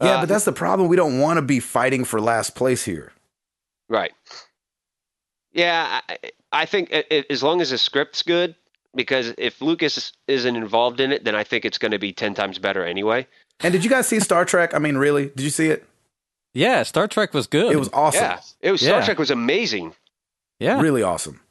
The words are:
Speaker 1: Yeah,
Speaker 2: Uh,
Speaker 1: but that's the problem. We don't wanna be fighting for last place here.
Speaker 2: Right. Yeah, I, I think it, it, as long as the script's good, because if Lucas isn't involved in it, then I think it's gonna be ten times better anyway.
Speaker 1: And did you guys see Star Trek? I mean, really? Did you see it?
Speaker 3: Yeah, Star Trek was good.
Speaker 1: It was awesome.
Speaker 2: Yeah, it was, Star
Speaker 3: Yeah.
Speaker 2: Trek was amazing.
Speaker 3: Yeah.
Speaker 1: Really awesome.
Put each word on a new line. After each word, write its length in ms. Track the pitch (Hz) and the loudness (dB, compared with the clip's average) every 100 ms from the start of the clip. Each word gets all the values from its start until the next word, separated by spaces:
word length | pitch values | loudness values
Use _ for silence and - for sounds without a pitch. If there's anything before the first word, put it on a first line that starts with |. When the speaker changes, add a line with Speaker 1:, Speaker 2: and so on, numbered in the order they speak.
Speaker 1:
Yeah, 140 | 123 131 | 0 2
Speaker 2:
Uh, 40 | |
Speaker 1:
but 80 | 156 | 2
that's 160 | 208 | 0
the 80 | 196 | 0
problem. 360 | - 170 190 175 | -2 0 2 4
We 80 | 180 | 4
don't 240 | 156 127 | 2 2
wanna 220 | 151 170 | 2 2
be 180 | 135 131 | 2 0
fighting 440 | - 117 127 131 | 0 0 2 0
for 160 | 123 110 | -2 0
last 340 | 110 113 98 - | 2 0 0 0
place 280 | 127 123 | 0 0
here. 280 | - 80 55 - _ _ _ _ _ _ - | -2 -8 -10 -20 _ _ _ _ _ _ -2
Speaker 2:
Right. 240 | 110 85 - - - - _ _ _ _ _ _ _ _ _ _ | -2 -2 -8 -20 -20 -20 _ _ _ _ _ _ _ _ _ _
Yeah, 480 | - 175 165 139 107 - | -2 0 0 -2 -4 -8
I, 100 | - - - _ | -12 -14 -18 _
I 140 | 151 160 | -2 0
think 240 | 202 175 | -2 -2
it, 160 | 156 - | -2 0
it, 160 | 147 139 | -2 -2
as 120 | 131 | 0
long 180 | 139 175 | 0 2
as 100 | 147 | 0
the 80 | 123 | -2
script's 440 | - 139 - - | -2 -2 -2 -4
good, 320 | 165 170 175 - _ _ _ 127 | -2 0 -2 -6 _ _ _ -6
because 360 | 117 135 117 - | -2 0 -2 -4
if 220 | 117 - | -6 -2
Lucas 520 | 143 170 151 - - - - | -2 0 -2 -4 -10 -10 -2
isn't 300 | 135 123 120 | 0 0 -2
involved 420 | 107 113 123 120 | 0 0 0 0
in 120 | 135 | 0
it, 120 | 143 | 0
then 100 | 110 104 | -2 -2
I 80 | |
think 200 | 107 113 | -2 -2
it's 140 | 107 - | -4 -2
gonna 200 | 110 104 | -2 -2
be 140 | 101 | -4
ten 220 | - 107 | -4 -4
times 240 | 98 98 95 | -2 -4 -4
better 260 | 98 95 | -4 -2
anyway. 420 | 87 95 104 120 131 _ _ - | -4 -2 0 -2 -4 _ _ -6
Speaker 1:
And 120 | 175 | 0
did 120 | 185 | 2
you 60 | 214 | 2
guys 180 | 262 - | 2 2
see 100 | 220 | 0
Star 240 | - 175 | 2 2
Trek? 300 | 180 180 165 | 2 2 2
I 40 | 151 | 0
mean, 180 | 151 135 | 0 2
really? 300 | 143 143 139 | 2 2 -2
Did 120 | 131 | -4
you 80 | 143 | -4
see 180 | 151 160 | 0 0
it? 160 | - - _ _ _ _ _ _ | 0 -6 _ _ _ _ _ _
Speaker 3:
Yeah, 280 | 127 214 208 | 0 2 2
Star 240 | - 160 208 | 0 0 0
Trek 260 | - 208 | 0 -2
was 120 | 147 - | -2 0
good. 260 | 147 233 | 2 2
Speaker 1:
It 40 | 151 | 2
was 120 | 127 | 0
awesome. 300 | - 151 156 | 2 2 2
Speaker 2:
Yeah, 180 | 185 87 - - | 0 -4 -10 -4
it 100 | 180 | -2
was, 80 | 196 | 2
Star 180 | 135 185 | 4 4
Speaker 3:
Yeah. 40 | |
Speaker 2:
Trek 140 | 107 190 | 2 0
was 120 | 143 | 0
amazing. 640 | 127 117 185 202 104 80 - _ _ _ _ _ - | 0 0 0 0 -4 -8 -14 _ _ _ _ _ -4
Speaker 3:
Yeah. 220 | 139 269 | -2 2
Speaker 1:
Really 220 | 156 131 | 2 2
awesome. 380 | 95 82 78 67 _ | 0 -2 -6 -14 _